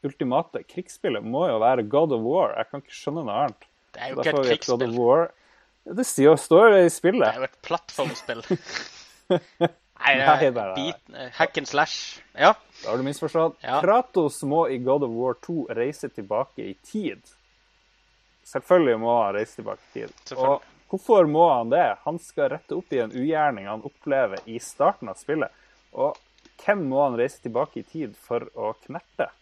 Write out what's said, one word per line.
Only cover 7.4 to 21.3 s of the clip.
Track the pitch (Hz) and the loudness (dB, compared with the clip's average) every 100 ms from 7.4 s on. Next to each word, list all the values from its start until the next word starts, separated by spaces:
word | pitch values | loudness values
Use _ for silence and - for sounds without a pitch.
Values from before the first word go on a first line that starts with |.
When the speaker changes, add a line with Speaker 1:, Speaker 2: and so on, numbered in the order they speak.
| 131 | -8
Speaker 2:
et | _ | _
plattformspill. | - 165 - - 143 120 - 117 - | -8 -8 -6 -6 -6 -6 -10 -10 -4
Speaker 1:
<laughs> | 170 - - - - - _ _ 180 - _ 170 _ _ _ | -6 -6 -14 -14 -20 -20 _ _ -2 -2 _ -4 _ _ _
Speaker 2:
Nei, | 143 | 0
det | 135 | 2
er | 135 | 4
Speaker 1:
Nei, | 147 | 4
nei, | 139 | 4
nei. | 120 101 | 0 -6
Speaker 2:
beat, | 95 151 - _ | -6 -8 -8 _
eh, | - 127 | -16 -16
hack | - 165 - | -2 -2 -2
and | 139 | -4
slash. | 143 160 - - - - | -2 -2 -4 -12 -18 -20
Ja. | - 156 214 _ - | 4 4 4 _ -16
Speaker 1:
Da | - | -6
har | 117 | -4
du | |
misforstått. | 131 143 156 170 165 - | -4 -6 -4 0 0 -2
Speaker 2:
Ja. | 123 131 | -4 0
Speaker 1:
Kratos | 175 226 254 190 151 - | 2 2 2 -2 -2 -2
må | 143 151 156 | -2 0 0
i | 131 | -2
God | 123 143 | 0 0
of | 139 | 0
War | 113 127 120 | -4 -4 -6
to | - 170 127 | -6 -6 -6
reise | 113 123 151 135 | -4 -4 -6 -12
tilbake | - 98 107 135 - | -12 -6 -4 -4 -8
i | 98 95 | -14 -14
tid. | - 214 180 98 _ _ _ _ _ _ _ _ _ _ _ _ - | -10 -8 -8 -10 _ _ _ _ _ _ _ _ _ _ _ _ -8
Selvfølgelig | 135 - 180 147 113 | -8 4 4 6 2
må | 117 120 | 2 2
han | 104 101 | 2 -2
reise | 110 - | -6 -8
tilbake | 107 104 | -12 -12
i | _ 120 | _ -14
tid. | 110 _ | -14 _
Speaker 2:
Selvfølgelig. | - 127 131 139 | -14 -2 0 0
Speaker 1:
Og | - _ _ | -4 _ _
hvorfor | 190 - 220 | -10 4 6
må | 165 | 6